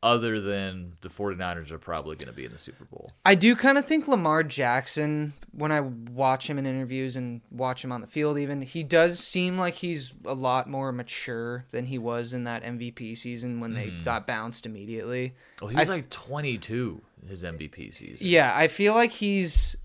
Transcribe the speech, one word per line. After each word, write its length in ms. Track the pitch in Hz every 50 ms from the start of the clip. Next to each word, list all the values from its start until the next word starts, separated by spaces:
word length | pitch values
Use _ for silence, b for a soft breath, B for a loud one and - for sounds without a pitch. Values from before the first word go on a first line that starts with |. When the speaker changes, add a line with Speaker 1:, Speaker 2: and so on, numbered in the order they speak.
Speaker 1:
other 380 | - 117 120 120 113 117 110 110
than 520 | 101 98 101 98 95 95 92 92 90 87 85 82
the 80 | - 90
forty-niners 640 | - - 101 104 95 87 90 90 87 85 82 73
are 80 | 82 80
probably 360 | - - 85 80 71 76 78
gonna 160 | 67 71 67 58
be 100 | - 65
in 60 | 60
the 60 | 55 -
Super 260 | - - - _ -
Bowl. 260 | - - - - - - _ _
Speaker 2:
I 100 | 185 202
do 200 | 185 170 226 247
kinda 260 | 233 - 262 277 277
think 260 | 277 285 320 311 302 -
Lamar 360 | 269 214 175 156 156 160 160
Jackson, 880 | 151 131 - 135 120 120 131 131 - - - 151 151 151 151 151 151 143 - - -
when 200 | - - 143 151
I 80 | 156 151
watch 680 | 139 131 123 117 117 117 120 123 135 135 131 131 - -
him 80 | 151 139
in 80 | 135
interviews 500 | 135 131 131 131 120 127 131 131 131 123
and 260 | 131 127 123 120 117 - _
watch 320 | - 120 127 127 131 - -
him 60 | 135 123
on 80 | 120
the 60 | 110 -
field 300 | - 151 151 151 147 143
even, 240 | 143 139 143 143
he 220 | 135 127 - 165 160
does 360 | 139 170 165 165 175 175 170
seem 380 | - - - 185 180 180 180 185
like 180 | 185 175 175
he's 380 | - - 180 170 151 131 127 - - -
a 80 | - 135
lot 360 | 131 131 127 127 131 127 -
more 220 | 139 135 135 135
mature 760 | 127 123 123 - - - - - 120 113 117 120 120 123 123 _
than 140 | - 117 123
he 120 | 127 135 127
was 360 | 113 117 120 120 120 117 127
in 100 | 123 120
that 180 | 120 117 113 -
M 140 | 117 120 120
V 140 | 120 120
P 240 | 120 - 123 110 117
season 440 | 120 - 120 120 117 117 123 120 117
when 120 | 117 117 117
they 140 | 117 - 98
Speaker 1:
Mm-hmm. 160 | 90 85 82
Speaker 2:
got 220 | 120 117 113 104 -
bounced 380 | 123 110 110 117 117 - -
immediately. 680 | 117 110 104 101 104 113 113 98 113 123 127 127 127 127 B B B B B
Speaker 1:
Oh, 60 | - 104
he 80 | 113
was, 140 | 135 156 165
Speaker 2:
I 40 | 190
Speaker 1:
like, 140 | 170 131 -
twenty-two 920 | - - - - 131 147 147 143 123 104 - - 113 120 127 113 82 - - _ _ _ - 87
his 160 | 98 90 87
M 140 | 87 82 80
V 100 | 78 76
P 220 | - - 73 52
season. 340 | - - - - - - - 185
Speaker 2:
Yeah, 240 | 175 165 143 127 101
I 120 | - 160 160
feel 260 | 160 - 202 202 214
like 160 | 226 240 240
he's 680 | 240 - 214 208 202 196 185 170 - - - - - - -